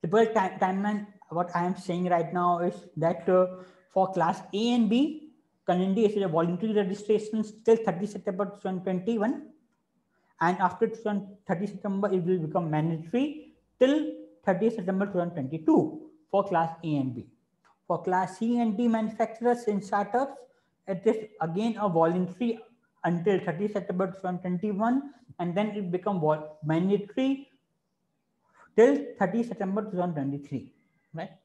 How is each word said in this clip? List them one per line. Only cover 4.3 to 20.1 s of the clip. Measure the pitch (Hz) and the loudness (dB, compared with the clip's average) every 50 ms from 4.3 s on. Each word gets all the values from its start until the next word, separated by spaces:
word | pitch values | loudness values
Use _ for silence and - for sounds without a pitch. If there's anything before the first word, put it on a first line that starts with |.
| - - - - | 0 -2 -8 -8
A | - 202 226 240 240 | -4 -2 0 2 2
and | 247 226 196 | 2 4 4
B, | 220 247 285 320 - - - - _ _ _ _ _ _ _ | 4 2 2 2 -2 -8 -14 -20 _ _ _ _ _ _ _
currently | - 175 180 185 196 190 214 226 | 0 0 2 2 2 2 2 2
it | 202 208 | 2 2
is | 208 | 2
a | 196 185 | 0 2
voluntary | 156 165 170 175 175 180 220 220 | 2 2 2 2 0 -2 -2 0
registration | 214 208 202 180 196 202 - - 214 208 214 - - 220 208 - - - - | 0 0 0 0 -2 -6 0 0 2 2 2 -2 -2 -2 -2 -4 -6 -2 4
till | - 226 | 4 4
thirty | 226 226 202 175 170 202 | 4 4 -2 -2 -2 -4
September | 208 - 202 - 208 190 185 208 185 - - | -6 -8 -6 -6 -6 -4 -4 -4 -6 -6 -8
twenty | - 196 185 180 180 | -8 -6 -6 -4 -2
twenty-one. | 190 185 185 180 226 233 220 196 233 320 - - - - _ _ _ _ _ _ _ _ _ _ _ _ _ _ _ _ _ | -2 -2 -2 -2 -2 -2 0 0 -2 -2 -4 -8 -16 -20 _ _ _ _ _ _ _ _ _ _ _ _ _ _ _ _ _
And | 165 170 185 185 | 0 0 2 2
after | 190 175 - - 226 220 226 - - 214 208 196 - - - - _ - | 0 0 2 0 -2 -2 -2 -4 -4 -4 -4 -4 -4 -8 -16 -20 _ -4
thirty | 185 165 208 208 | -2 -2 -2 -6
September, | - - - 202 196 196 202 196 | -8 -6 -6 -4 -2 0 0 2
it | 190 185 165 180 | 2 2 2 2
will | 185 180 156 | 0 0 0
become | 151 156 190 175 160 | -2 -2 -2 -2 0
mandatory | 156 151 156 165 165 156 160 - - 240 277 302 - - - - _ _ _ _ _ _ | 0 0 2 0 -2 -2 -6 -2 0 0 0 0 -4 -10 -16 -18 _ _ _ _ _ _
till | 247 262 294 311 302 - - - - - - _ _ | 4 6 6 2 0 -2 -6 -10 -16 -20 -20 _ _
thirty | - 185 170 214 226 226 | 0 0 2 2 0 0
September | - 180 185 190 190 202 | 0 -4 -2 -2 -2 -2
two | 202 - 180 | -2 -2 -2
thousand | 170 170 - 147 | -2 -2 -4 -6
twenty-two | 131 131 151 160 160 - 311 - - - - - - - _ _ _ _ | -6 -6 -6 -2 2 4 4 4 4 2 -4 -10 -16 -18 _ _ _ _
for | - 196 196 196 | 0 0 0 2
class | 180 165 165 160 - - | 2 0 0 0 -4 -8
A | - 160 151 | -4 -2 -2
and | 143 131 131 120 | 0 -2 -2 -6
B. | 120 95 - _ _ _ _ _ _ _ _ _ _ _ | -8 -14 -16 _ _ _ _ _ _ _ _ _ _ _
For | _ 175 160 | _ -4 -4
class | 170 190 180 185 190 185 - - | 0 0 0 0 0 -2 -4 -4
C | 226 226 240 240 | -2 0 0 2
and | 233 226 202 | 0 0 0
D | 190 240 240 | 2 2 2
manufacturers | 226 226 220 208 - - 226 220 - - 233 240 240 240 - - | 2 2 0 -4 -2 -2 -2 -2 -2 -2 0 2 2 2 0 -2
and | 208 196 190 - | -2 -2 -4 -2
startups, | - 202 202 202 | -2 -2 0 0